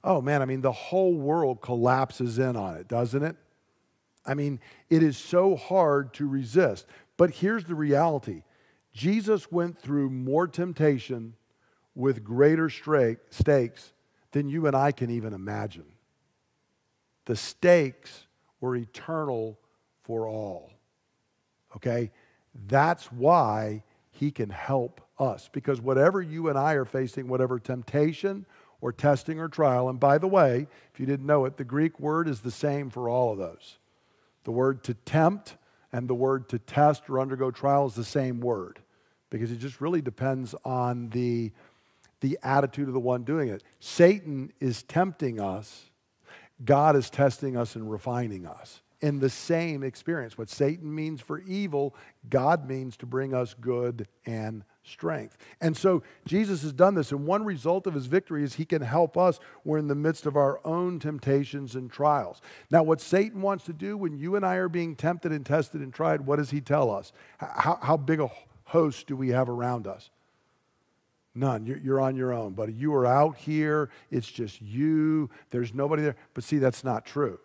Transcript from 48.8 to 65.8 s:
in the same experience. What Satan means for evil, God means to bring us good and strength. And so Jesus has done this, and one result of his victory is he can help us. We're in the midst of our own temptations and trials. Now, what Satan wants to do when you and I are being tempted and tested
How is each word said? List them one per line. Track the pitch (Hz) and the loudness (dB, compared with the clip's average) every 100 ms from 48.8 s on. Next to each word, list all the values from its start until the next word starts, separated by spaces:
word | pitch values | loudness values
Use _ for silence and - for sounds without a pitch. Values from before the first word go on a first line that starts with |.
| _ _ | _ _
in | 151 143 | -2 0
the | 135 | -2
same | - - 165 170 143 | -2 -2 -2 -2 -6
experience. | 135 - - 165 117 - | -8 -8 -6 -6 -6 -12
What | 110 | -14
Satan | - 143 170 156 | -2 0 0 -8
means | 156 156 147 | -6 -6 -8
for | - 156 | -10 -10
evil, | 185 190 196 143 139 - - _ 120 | -6 -4 -2 -2 -4 -8 -20 _ -2
God | 135 135 170 131 | 2 2 2 -2
means | 131 131 - | -8 -8 -12
to | 123 | -6
bring | 127 135 | -4 -2
us | 127 123 - | -2 -4 -6
good | 120 120 123 120 101 _ - | -4 -2 -2 -6 -12 _ -10
and | 113 110 110 98 _ | -8 -8 -10 -16 _
strength. | - - 160 156 - _ - - | -20 -8 -6 -6 -10 _ -20 -2
And | 165 | -2
so | 151 190 175 - - - | 2 2 2 -2 -20 -2
Jesus | 185 208 180 | 0 0 -2
has | 151 | -4
done | 131 185 190 | 4 4 4
this, | 139 | -2
and | 143 | -4
one | 147 202 214 | -2 -2 -2
result | 160 143 185 190 | -4 -2 -2 -2
of | |
his | 147 | -6
victory | 123 180 - 151 | 0 -2 0 -4
is | 143 - | -4 -4
he | 147 | -2
can | 160 | -2
help | 120 151 170 175 | 0 2 2 4
us. | 185 - - - | 2 2 -12 -12
We're | 151 151 | -2 -2
in | 147 | 0
the | |
midst | 143 151 156 151 | 0 0 0 0
of | 143 | 2
our | 139 143 | 2 0
own | 160 165 180 170 | -4 -2 -2 -4
temptations | 151 147 135 139 135 143 135 | -6 -4 2 2 0 -8 -10
and | 127 127 | -10 -12
trials. | - 147 143 92 - - - _ | 0 2 2 -2 -12 -20 -20 _
Now, | 165 | 4
what | 156 160 | 6 2
Satan | - 185 214 202 | 2 2 2 -2
wants | 196 196 | -4 -4
to | - | -8
do | 160 196 208 | -10 -8 -6
when | 185 143 | -6 -6
you | 160 202 | -4 -2
and | |
I | 185 185 | 0 0
are | 185 | -2
being | 170 165 147 | -2 -6 -2
tempted | 160 175 170 | -2 -2 -4
and | 151 131 | -4 0
tested | 151 - 151 | 0 0 -8